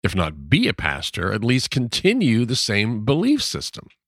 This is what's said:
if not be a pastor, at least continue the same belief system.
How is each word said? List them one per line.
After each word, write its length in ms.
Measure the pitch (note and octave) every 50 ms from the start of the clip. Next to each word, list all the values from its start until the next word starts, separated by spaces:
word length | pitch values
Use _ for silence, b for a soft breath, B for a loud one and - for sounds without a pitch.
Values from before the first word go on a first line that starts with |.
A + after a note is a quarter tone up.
| -
if 120 | G2 -
not 340 | F#2+ E2+ D#2 D#2 D2 C#2 D2
be 180 | F#2+ E3+ B3 A#3
a 60 | -
pastor, 580 | - - D#2 C#2+ C#2 - - - - F2 F#2+ G2+
at 100 | G#2+ G#2
least 260 | A#2 B2+ B2+ - -
continue 760 | - C3+ B2 B2 - - - F#3 A3+ C4 G#3 C3+ A2+ A2+ A#2+
the 120 | A2+ B2+
same 480 | B2+ - - G#2 G2+ G#2 A2 A#2+ A2 G#2+
belief 380 | A#2 C#3 D#3 G3 B3+ D4+ C#4+ -
system. 460 | - - - - - - - - - _ _ _